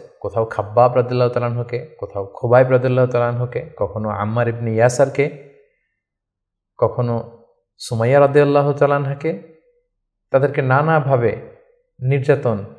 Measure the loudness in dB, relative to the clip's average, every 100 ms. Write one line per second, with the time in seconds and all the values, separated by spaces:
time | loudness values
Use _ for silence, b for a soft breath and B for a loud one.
0 | -14 _ -8 -4 -4 -4 -4 2 2 2
1 | 0 0 0 -2 -4 -4 -6 -8 -10 -14
2 | -12 -10 -10 -8 2 4 4 2 2 0
3 | 0 0 -2 -4 -6 -8 -10 -8 -6 -6
4 | -6 -4 -4 -2 -2 -4 -4 2 2 2
5 | 0 0 -4 -4 -20 _ _ _ _ _
6 | _ _ _ _ _ _ _ -4 -4 -2
7 | -4 -4 -6 -16 _ _ _ _ -8 -2
8 | 2 4 6 4 4 4 2 2 2 0
9 | -2 -6 -6 -8 -10 _ _ _ _ _
10 | _ _ _ 0 0 0 2 2 4 2
11 | 2 2 2 -2 -10 -20 _ _ _ -8
12 | -2 0 2 2 2 -4 -6